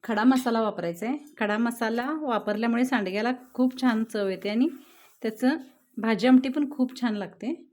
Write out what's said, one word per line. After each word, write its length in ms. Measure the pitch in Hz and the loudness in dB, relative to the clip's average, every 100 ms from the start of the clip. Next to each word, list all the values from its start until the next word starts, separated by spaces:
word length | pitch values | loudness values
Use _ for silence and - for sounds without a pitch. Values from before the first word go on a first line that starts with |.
खडा 200 | - 214 | -4 2
मसाला 360 | 233 262 254 226 | 4 4 2 0
वापरायचा 440 | 220 202 170 170 220 | 0 -2 -6 -6 -6
आहे. 100 | 285 - - | -6 -8 -4
खडा 200 | 208 208 | -2 0
मसाला 520 | 233 240 220 226 247 311 | 0 0 -2 -2 -4 -4
वापरल्यामुळे 640 | 302 233 240 208 233 233 | -2 -2 -2 -2 0 2
सांडग्याला 480 | 254 254 190 196 226 254 - | 2 0 -2 -2 -2 -4 -8
खूप 260 | - 254 254 | 0 0 2
छान 220 | 254 220 | 0 2
चव 240 | 226 214 196 | -2 -2 -2
येते 200 | 185 196 | -2 -4
आणि 200 | 220 302 - - - _ _ | 0 0 -2 -20 -20 _ _
त्याचं 340 | 220 220 254 311 - _ _ - | -8 0 0 0 -6 _ _ -6
भाजी 280 | 220 214 240 | -2 2 6
आमटी 220 | 254 262 | 6 6
पण 220 | 277 285 | -2 -2
खूप 300 | - 254 - | -2 -4 -2
छान 160 | 240 208 | -4 -4
लागते. 360 | 180 - 220 339 - | -8 -8 -8 -8 -12